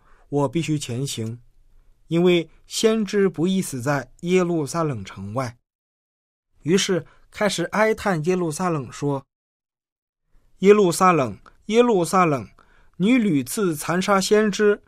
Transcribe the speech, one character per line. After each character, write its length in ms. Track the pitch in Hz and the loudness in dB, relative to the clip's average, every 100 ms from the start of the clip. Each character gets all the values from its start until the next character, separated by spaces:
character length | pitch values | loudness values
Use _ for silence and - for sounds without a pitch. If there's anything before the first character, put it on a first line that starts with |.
| _ - _ | _ -20 _
我 180 | 143 139 | -2 -2
必 140 | 165 | -2
须 160 | 156 151 | -2 -4
前 300 | - 120 139 | -4 -6 -6
行， 340 | - 113 120 - _ _ - _ _ - | -6 -8 -10 -16 _ _ -20 _ _ -4
因 160 | 165 | 2
为 260 | 180 175 165 _ - | 4 2 0 _ -12
先 360 | - 220 220 | 0 2 2
知 240 | 202 208 196 | -2 0 0
不 200 | 190 175 | 0 -2
宜 120 | 190 | -2
死 220 | - 131 | -4 -6
在 300 | 123 143 - _ | -4 -4 -6 _
耶 240 | 170 185 | 0 2
路 200 | 175 165 | 2 -2
撒 200 | 139 170 | -4 -4
冷 200 | 156 117 | -4 -6
城 300 | 95 - 98 | -10 -14 -10
外。” 240 | 113 127 123 _ _ _ _ _ _ _ _ _ _ | -8 -8 -10 _ _ _ _ _ _ _ _ _ _
于 160 | 139 190 | 0 0
是 260 | 196 175 147 _ _ | 0 -4 -6 _ _
开 160 | - 208 | -4 -2
始 140 | 190 170 | -2 -4
哀 280 | 190 220 | 0 0
叹 300 | 220 208 170 151 | 0 -2 -2 -2
耶 100 | 185 | -2
路 160 | 170 | -2
撒 180 | 151 185 | -4 -4
冷 220 | 156 131 | -4 -6
说 340 | - 143 139 - _ _ _ _ _ _ _ _ _ _ _ _ _ | -6 -4 -4 -8 _ _ _ _ _ _ _ _ _ _ _ _ _
：“耶 120 | 190 | 6
路 200 | 208 185 | 6 4
撒 200 | 156 185 | 4 2
冷， 260 | 165 120 95 - _ - | 2 0 -6 -18 _ 0
耶 160 | 220 | 2
路 240 | 247 202 165 | 4 2 2
撒 200 | 190 175 | 2 2
冷， 220 | 135 104 _ _ _ _ - | 0 -6 _ _ _ _ -2
你 200 | 190 254 | 2 2
屡 260 | 214 143 | 2 0
次 320 | 123 - 190 151 | -2 -2 -2 -2
残 260 | - 175 | -4 -2
杀 200 | 190 196 | 0 0
先 280 | 185 208 214 | 2 2 2
知， 320 | 196 208 202 | 2 2 0